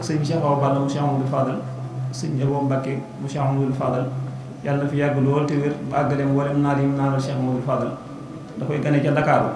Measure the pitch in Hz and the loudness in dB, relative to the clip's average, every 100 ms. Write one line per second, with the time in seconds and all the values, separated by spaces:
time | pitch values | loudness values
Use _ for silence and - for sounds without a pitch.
0 | - 151 143 165 147 143 139 139 139 143 | -2 0 2 2 2 2 2 2 0 0
1 | 143 135 131 135 127 - - - - - | 0 2 0 0 0 -2 -6 -8 -8 -6
2 | - - 156 135 135 143 139 135 131 - | -6 -6 -4 0 0 0 0 0 -2 -4
3 | - - 139 147 135 135 131 127 127 123 | -6 -10 -6 -2 0 2 0 0 0 0
4 | 131 - - - - - 143 143 143 143 | -2 -4 -6 -8 -12 -8 -2 0 0 0
5 | 143 135 135 147 147 147 143 147 135 135 | 2 2 4 4 2 0 0 -2 -2 0
6 | 143 139 139 139 143 143 143 139 139 139 | 2 2 2 2 2 2 2 2 2 2
7 | 135 135 139 127 127 123 135 123 113 - | 2 0 0 -2 0 0 0 -2 -2 -6
8 | - - - - - - 143 147 147 143 | -12 -14 -12 -14 -12 -6 -4 -2 2 2
9 | 147 147 143 135 - | 4 2 4 4 2